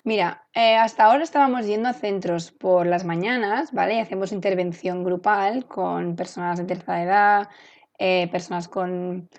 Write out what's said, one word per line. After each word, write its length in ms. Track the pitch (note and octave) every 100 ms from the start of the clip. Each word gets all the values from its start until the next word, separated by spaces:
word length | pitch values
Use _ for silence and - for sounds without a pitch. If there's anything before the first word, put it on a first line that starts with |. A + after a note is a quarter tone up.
Mira, 440 | A3 G#3+ F3 - _
eh, 220 | A#3 A3+ A3
hasta 300 | A3+ - A3+
ahora 180 | C4+
estábamos 420 | D#4+ D4 C#4 B3 G#3
yendo 200 | G#3+ A#3+
a 60 |
centros 580 | A#3+ G#3 G3 F3+ E3+ E3+
por 360 | _ F#3+ F3+ F3
las 180 | F3 F#3
mañanas, 680 | E3+ G3+ B3 G4 A3+ E4
¿vale? 240 | A#3 F3+ A3+
Y 40 |
hacemos 320 | A3 F#3+ F#3+
intervención 720 | G#3 G3 F#3 F3+ E3+ F#3 F3+
grupal 640 | F3+ F3+ G#3 G3+ G3 B3 B3+
con 480 | - F3+ F3 F3 E3+
personas 420 | F3+ - F3 F3
de 80 | F3+
tercera 380 | F3+ F3+ F3
edad, 460 | F3 G3+ G#3 G#3 G3+ - - _ _ -
eh, 280 | F#3+ F#3 E3+
personas 360 | F3+ E3+ F3 E3+
con 600 | G3 F3+ F3+ F3+ F3+ E3+